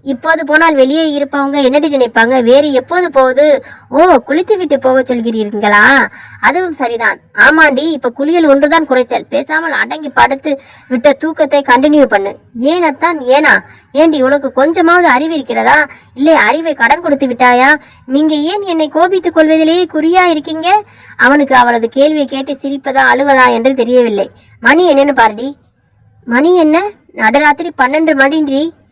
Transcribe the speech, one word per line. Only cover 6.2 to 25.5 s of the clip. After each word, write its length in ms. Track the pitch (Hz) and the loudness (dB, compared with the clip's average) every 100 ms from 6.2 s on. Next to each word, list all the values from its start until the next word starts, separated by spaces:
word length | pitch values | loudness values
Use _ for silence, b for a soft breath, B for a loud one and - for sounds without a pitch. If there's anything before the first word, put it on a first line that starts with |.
| B B | B B
அதுவும் 320 | 233 320 370 | -2 -2 -4
சரிதான்." 460 | 302 240 233 226 - _ | -6 -6 -4 -4 -6 _
"ஆமாண்டி, 560 | - 226 311 302 262 311 | 0 2 4 2 0 -4
இப்ப 200 | 294 247 | -4 -6
குளியல் 340 | 240 285 349 | -4 -2 0
ஒன்றுதான் 420 | 311 277 294 330 302 | 2 2 2 0 0
குறைச்சல். 400 | 254 247 240 - | -2 -2 -6 -4
பேசாமல் 440 | 285 277 311 330 | -6 -4 -6 -4
அடங்கி 360 | 277 240 311 302 | -6 -6 -8 -6
படுத்து 520 | - 262 277 311 269 B B B | 0 0 0 -4 -6 B B B
விட்ட 240 | 254 294 | 0 0
தூக்கத்தை 500 | 269 320 311 285 285 | 0 -6 -2 0 0
கண்டினியூ 420 | 277 254 294 294 | 0 0 2 2
பண்ணு." 320 | 254 208 196 - _ 233 | 2 0 -4 -10 _ -4
"ஏன் 240 | 262 349 | -2 0
அத்தான், 380 | 330 269 330 320 | -2 -2 -4 -2
ஏனா?" 380 | 247 277 302 - b b b | 0 2 2 0 b b b
"ஏண்டி, 300 | 269 330 302 | 0 2 2
உனக்கு 300 | 254 285 277 | 0 0 -2
கொஞ்சமாவது 560 | 254 285 339 330 349 339 | -2 0 2 2 2 2
அறிவு 260 | 254 320 | 0 -2
இருக்கிறதா? 520 | 320 240 226 226 294 294 B B | -6 -6 -4 0 0 0 B B
இல்லை, 200 | 247 294 | -2 2
அறிவை 400 | 311 214 294 330 | 2 2 -2 -4
கடன் 260 | 285 302 302 | -4 0 0
கொடுத்து 260 | 349 277 269 | 0 -2 -2
விட்டாயா? 480 | 240 247 247 262 294 b b - | 0 2 4 2 0 b b -4
நீங்க 280 | 269 311 | -2 0
ஏன் 280 | 302 302 403 | 0 -4 -4
என்னை 260 | 392 330 302 | -4 -4 -2
கோபித்துக் 460 | 302 359 381 339 | 0 0 0 -2
கொள்வதிலேயே 520 | 330 311 320 311 349 339 | 0 2 2 2 0 -2
குறியா 320 | 311 320 359 | -2 0 2
இருக்கீங்க?" 580 | 359 302 311 320 339 415 415 B B B | 2 -2 -4 -6 -2 -2 -2 B B B
அவனுக்கு 380 | 262 294 277 | 2 2 2
அவளது 340 | 254 240 240 226 | 2 2 0 -2
கேள்வியை 380 | 262 294 302 277 | 0 0 0 -4
கேட்டு 320 | 269 269 277 | -6 -8 -8
சிரிப்பதா 400 | 277 277 277 269 262 | -8 -8 -4 0 0
அழுவதா 360 | 254 285 262 247 | 2 2 4 4
என்று 240 | 233 247 | 2 -2
தெரியவில்லை. 560 | 262 233 247 233 202 190 b b b | -2 0 2 2 -2 -6 b b b
"மணி 320 | 233 302 359 | 0 2 2
என்னன்னு 200 | 277 285 | 2 2
பாருடி." 440 | 262 226 208 262 | 2 0 0 -10